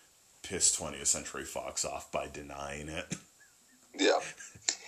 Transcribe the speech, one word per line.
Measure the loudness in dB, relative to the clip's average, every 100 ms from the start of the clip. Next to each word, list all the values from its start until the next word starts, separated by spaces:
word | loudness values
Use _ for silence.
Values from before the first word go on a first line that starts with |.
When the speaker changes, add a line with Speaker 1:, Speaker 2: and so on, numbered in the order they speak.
| _ _ _ _
Speaker 1:
piss | -6 4 4
twentieth | 4 0 0 2
Century | 2 0 -6
Fox | -4 -4 -4 -2
off | -2 -2 -4
by | -4 -4
denying | -8 -10 -6 -6 -6 -6
it. | -6 -6 -8 -10 _ -20 _ _ _ -12 4
Speaker 2:
Yeah. | 6 6 2 -8 -16 -2 0 0